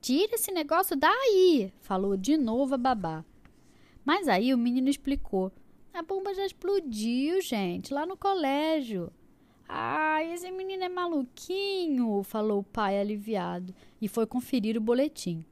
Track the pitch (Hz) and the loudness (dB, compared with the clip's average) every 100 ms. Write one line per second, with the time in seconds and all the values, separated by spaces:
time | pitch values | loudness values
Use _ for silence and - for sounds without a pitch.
0 | - 269 427 466 - 359 294 330 381 294 | 2 2 2 0 -2 -2 0 0 2 2
1 | 302 453 539 392 370 302 190 - - 190 | 2 4 4 8 8 6 2 -8 -4 -2
2 | 196 196 190 311 233 233 277 269 254 240 | 0 0 2 2 2 2 0 0 0 0
3 | 170 160 - - - - - - - - | -2 -6 -10 -20 -20 -20 -20 -20 -20 -8
4 | - 359 330 185 240 262 240 247 262 277 | 0 2 4 4 4 4 2 2 2 0
5 | - 277 - 190 185 - - - - 349 | 0 -2 0 -2 -2 -6 -20 -20 -14 -12
6 | 330 392 392 381 392 - 349 403 311 214 | -6 -4 -4 -4 -4 -4 -2 -2 -2 -4
7 | 220 240 285 370 359 226 190 180 190 277 | -2 0 0 -2 -2 -2 -2 -4 -6 -4
8 | 330 381 392 381 277 277 311 320 247 196 | -4 -4 -2 0 0 0 0 0 -2 -6
9 | 175 - - _ _ _ - - 233 294 | -6 -12 -20 _ _ _ -12 -6 -2 0
10 | 311 311 330 349 359 370 381 381 370 359 | 0 0 -2 -6 -8 -8 -6 -4 -4 -2
11 | 349 320 247 - - 370 403 381 339 262 | -2 -2 -4 -10 -8 -4 -2 -2 0 0
12 | 233 202 196 220 214 202 202 - 202 196 | 2 0 -2 -2 0 0 -2 -2 0 0
13 | 202 208 208 208 180 175 185 190 - _ | 0 -4 -4 -4 -4 -6 -10 -14 -20 _
14 | 214 - 226 247 247 254 214 226 214 240 | -4 -2 -2 -2 -2 -2 0 0 2 2
15 | 294 - - 165 160 | 2 -2 -6 -6 -8